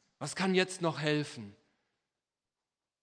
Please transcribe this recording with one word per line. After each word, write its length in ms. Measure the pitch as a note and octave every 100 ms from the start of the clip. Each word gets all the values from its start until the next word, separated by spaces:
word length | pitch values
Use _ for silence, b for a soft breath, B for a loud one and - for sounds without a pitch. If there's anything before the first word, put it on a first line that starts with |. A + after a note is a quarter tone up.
| _ -
Was 180 | C#3 -
kann 180 | F#3+
jetzt 280 | F#3 F#3 -
noch 180 | E3+ C#3
helfen? 540 | D3+ D3+ D3 B2 G2+ G2 _ _ _ _ _ _ _ _ _ _ _ _ _ _